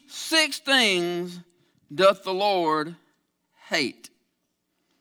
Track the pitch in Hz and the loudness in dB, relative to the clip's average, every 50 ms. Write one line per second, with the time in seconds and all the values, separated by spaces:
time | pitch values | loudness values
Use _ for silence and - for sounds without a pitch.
0 | _ - - - - - 320 320 311 294 277 - - - 269 254 233 208 190 175 | _ -18 -16 -14 -6 -2 0 0 0 0 -4 -6 -2 0 2 4 4 4 2 0
1 | 170 175 175 170 180 180 175 175 - _ _ _ _ _ _ _ _ - 147 147 | 0 -2 -4 -6 -6 -8 -10 -16 -18 _ _ _ _ _ _ _ _ -8 0 4
2 | 190 196 196 190 - 190 190 185 202 208 196 180 170 156 156 156 151 165 170 - | 4 4 4 2 -2 -6 -4 -2 0 0 0 2 2 0 0 0 -2 -4 -10 -16
3 | _ _ _ _ _ _ _ _ _ _ _ _ - - 202 165 139 107 - - | _ _ _ _ _ _ _ _ _ _ _ _ -8 -4 -2 -2 -2 -2 -6 -10
4 | - - _ _ _ _ _ _ _ _ _ _ _ _ _ _ _ _ _ _ | -18 -20 _ _ _ _ _ _ _ _ _ _ _ _ _ _ _ _ _ _